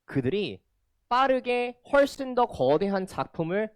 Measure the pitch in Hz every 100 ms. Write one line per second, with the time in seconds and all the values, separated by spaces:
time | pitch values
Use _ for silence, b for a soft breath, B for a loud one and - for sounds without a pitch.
0 | - 139 127 196 165 92 _ _ _ _
1 | _ 247 269 262 254 247 247 - - 277
2 | 277 - 262 247 233 - 131 156 196 196
3 | 190 - 131 - 160 196 220